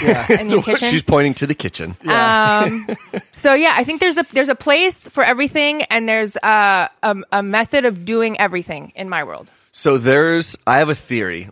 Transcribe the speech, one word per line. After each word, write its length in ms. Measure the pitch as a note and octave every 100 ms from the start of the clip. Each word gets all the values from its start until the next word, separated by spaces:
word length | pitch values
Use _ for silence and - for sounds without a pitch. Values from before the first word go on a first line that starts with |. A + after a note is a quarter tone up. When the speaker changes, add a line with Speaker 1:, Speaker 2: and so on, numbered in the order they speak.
Speaker 1:
Yeah. 380 | - A#2+ - G3+
Speaker 2:
in 80 | G#3+
the 140 | G3+
Speaker 3:
<laughs> 0 |
Speaker 2:
kitchen. 280 | - C4+ A#3+
Speaker 3:
She's 120 | D#3+
pointing 320 | - D3 C#3+
to 120 | B2+ C#3
the 80 |
kitchen. 420 | D3+ - - E2 F#2
Speaker 1:
Yeah. 600 | G#3 A3+ A3+ A3 G#3+ G#3+ G#3+
Speaker 2:
Um, 200 | A3+ G#3+ A3 -
Speaker 1:
<laughs> 220 | F#3+ -
Speaker 2:
so 220 | - C#4+
yeah, 180 | C#4 D#4+ -
I 80 |
think 160 | B3 D#4
there's 160 | F#4 D#4+
a, 80 | D4
there's 160 | C4+ C#4+
a 40 |
place 540 | C4 D4+ D4 F#4 - -
for 160 | C#4
everything, 580 | B3 B3 C#4+ D#4 D4 D4+
and 220 | - A3+ A3+
there's 300 | A3 G#3 -
a, 540 | G#3+ G#3+ G3+ F#3 D#3 -
a, 140 | A3 G3 -
a 100 | G3+
method 440 | G3+ G#3+ A3+ C#4+ B3
of 180 | F3+
doing 340 | F3 A3+ A3+ G3+
everything 540 | G3 F3+ F3+ D3+ D3+
in 140 | - F#3+
my 160 | E3
world. 260 | B2 D2 - _ _
Speaker 3:
So 240 | - D3+ C3
there's, 580 | B2 C#3 E3 E3 D#3+ - -
I 120 | C3+
have 120 | D3+
a 40 |
theory. 540 | C#3+ - A#2 F#2 E2+ F#2+